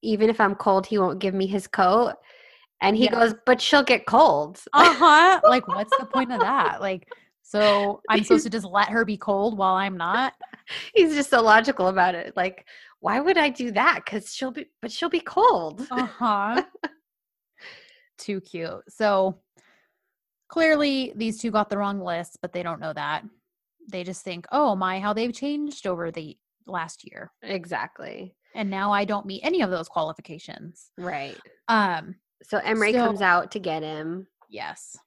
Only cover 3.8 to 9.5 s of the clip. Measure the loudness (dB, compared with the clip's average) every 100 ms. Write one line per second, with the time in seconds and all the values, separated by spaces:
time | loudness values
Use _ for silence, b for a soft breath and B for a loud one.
3.8 | 4 2 4 6 6 6 -2 -8 0 4
4.8 | 4 6 8 8 8 6 6 4 0 -6
5.8 | -2 -2 0 -2 -2 0 0 2 0 -2
6.8 | -6 -6 _ B B _ _ 2 4 4
7.8 | 0 -4 0 0 4 4 4 -6 -2 0
8.8 | 2 0 -2 -4 -2 0 0